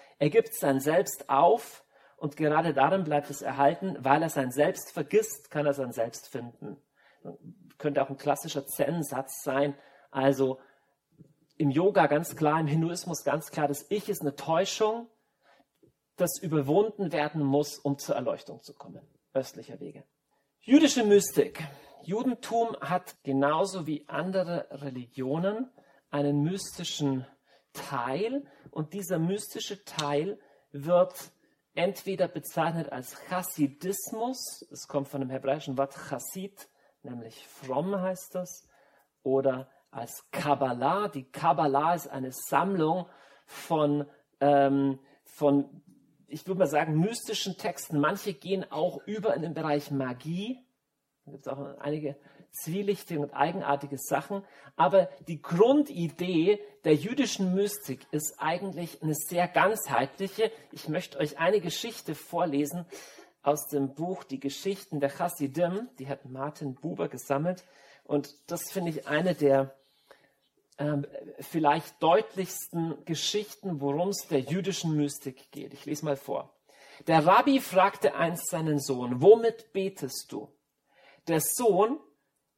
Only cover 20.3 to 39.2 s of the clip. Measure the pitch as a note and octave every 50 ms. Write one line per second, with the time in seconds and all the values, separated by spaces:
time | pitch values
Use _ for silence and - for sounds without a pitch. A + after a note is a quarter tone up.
20.3 | _ _ _ _ _ _ - A3 B3+ D#4 D#4+ C#4 - B3+ A3 G#3 G3+ G3+ F#3+ -
21.3 | - D#3 - - - - D#3 D3 - - - - - - - E3 F#3+ A3 C4 C4
22.3 | A#3+ - - - A3+ A#3 A#3 A3+ - - - - F3 F3+ - - - _ - C#3
23.3 | C3+ C3+ C#3 D3 D#3 D#3+ G3 F#3+ F#3 F#3 D3+ D#3 D3+ D3 - - D#3 C#3+ E3 F#3
24.3 | F#3+ F#3+ F3+ E3+ E3+ - - - - C3 D3 C#3 B2+ B2+ B2 A#2 - C3+ C3 C3
25.3 | C#3+ E3 F3+ G3 G#3+ A3+ C4 B3+ _ - _ _ _ _ _ - - D3 C#3+ C#3+
26.3 | C#3+ C#3+ D3 E3 F#3+ G3 - - - - F3 - - - D3 C#3 C3+ C3 B2+ -
27.3 | _ _ _ _ _ _ _ _ - - - - C#3+ B2+ A#2+ B2+ C3 D#3+ G#3 A#3
28.3 | C4 C#4+ C#4 - - _ - - - - D3+ D3+ - G3+ F#3 E3+ F#3 D#3+ E3 F3
29.3 | G3 G#3 - - - - - - G3+ F#3 _ - - - D3+ C#3+ D3 C#3+ D#3+ G3
30.3 | G#3 - _ _ _ _ _ _ - C#3+ C#3 D#3+ C3+ - - - - - - -
31.3 | _ _ _ _ _ _ _ _ - - E3+ G3 F#3+ - - G3 F#3+ E3 F3+ -
32.3 | - D#3 - - - E3 E3+ E3+ E3 E3 D3+ - - B2 B2+ - - - - -
33.3 | F#3 F#3 F3+ - - - D3 C#3 C3+ - - F#3 G3+ - - - A3+ A3 A#3 B3
34.3 | C4 B3 - - - - - - - - - - - C#3+ C#3 - - C#3 C3+ B2+
35.3 | C3 C3 C3+ C3+ C#3 D#3 D3 D3 C3 B2+ C#3 C#3 - - - - C#3+ B2 - -
36.3 | - F#3+ F#3+ G3 _ - - _ _ _ _ _ _ _ - - B2 A#2+ A2+ A2+
37.3 | - - - - - - C#3 C3 B2+ C3+ E3 F#3+ G3+ F#3+ F#3 F#3 F#3 F3+ - -
38.3 | - F3+ F3+ - - - _ _ _ _ _ _ _ _ _ _ _ _